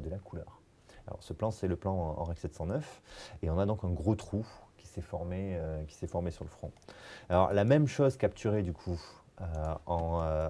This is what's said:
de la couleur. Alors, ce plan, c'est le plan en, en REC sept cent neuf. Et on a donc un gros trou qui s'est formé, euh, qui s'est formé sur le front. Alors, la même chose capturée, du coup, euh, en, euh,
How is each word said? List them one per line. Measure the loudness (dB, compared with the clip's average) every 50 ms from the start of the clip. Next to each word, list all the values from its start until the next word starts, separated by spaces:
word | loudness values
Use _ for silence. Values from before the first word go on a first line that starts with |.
de | -8 -8
la | -8 -8
couleur. | -8 -10 -12 -12 -12 -12 -16 -20 -20 _ _ _ -20 -20 -20 -18 -14 -14
Alors, | -14 -14
ce | -12 -12 -6
plan, | -2 -2 -2
c'est | -2 -2 -2 -2
le | -2
plan | 0 0 -2 -2
en, | 0 -2 -2 -4 -4
en | -4
REC | -6 -6 -6
sept | -6 -8 -6
cent | -6 -4 -2
neuf. | -2 -2 -4 -6 -12 -18 -20 -20 -18 -18 -16 -16 -12 -6 -2
Et | 0
on | 2 2
a | 2
donc | 2 2 0 0
un | -2
gros | -2 2 2 2 2
trou | 2 0 -2 -4 -4 -4 -6 -10 -16 -20 -20 -20 -20
qui | -20 -14
s'est | -12 -12
formé, | -10 -8 -6 -6 -4 -4 -4 -4 -4 -4 -4 -4
euh, | -4 -4 -4 -6 -6
qui | -8 -8
s'est | -8 -8 -4
formé | -2 -2 -2 -2
sur | -4 -6 -10
le | -12
front. | -12 -12 -12 -12 -12 -14 -18 -20 -20 -18 -18 -18 -18 -16 -2 4
Alors, | 6 6 6 6 6
la | 6 6
même | 8 8 8 6 6
chose | 4 4 4 4 6 4
capturée, | 2 0 0 0 0 2 2 2 2
du | 0 -2
coup, | -4 -4 -4 -4 -4 -6 -10 -18 -20 -20 -20 _ -10
euh, | -6 -4 -4 -2 -2 -2 -4 -4 -4
en, | -2 -2 0 0 0 0 0 0
euh, | 0 0 0 0 -2